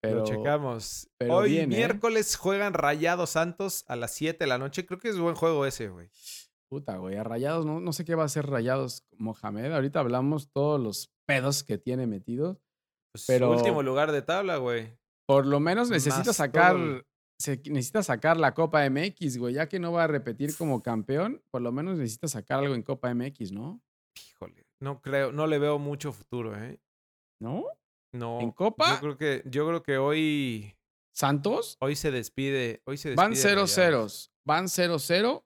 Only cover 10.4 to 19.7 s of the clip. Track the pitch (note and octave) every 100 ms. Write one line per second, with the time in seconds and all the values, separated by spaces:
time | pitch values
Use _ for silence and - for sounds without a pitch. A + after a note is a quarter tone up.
10.4 | C#3+ - C#3+ D3+ A#2 G2+ - _ - C#3
11.4 | C3 C#3+ - G2+ - B2+ B2 G2+ F#2+ A#2+
12.4 | D#3+ F#3+ _ _ _ _ _ - - B2+
13.4 | B2 A#2+ A#2+ D#3 C#3 C3 D3+ D3 C3+ F3
14.4 | G3 D#3+ B2+ A#2+ A2 A#2 _ _ _ C#3
15.4 | C#3 C#3+ D#3 G3 A#3+ F#3+ C3+ C3+ C3+ G#3+
16.4 | C#3+ C#3+ F3 F#3 E3 C3 - _ _ _
17.4 | - C3+ C#3+ C#3+ B2 A3 G3 A#2+ D#3 E3
18.4 | D3 B2 E3 D#3 C#3+ C3 F#3 - D#3+ B2
19.4 | A#2+ C3 D#3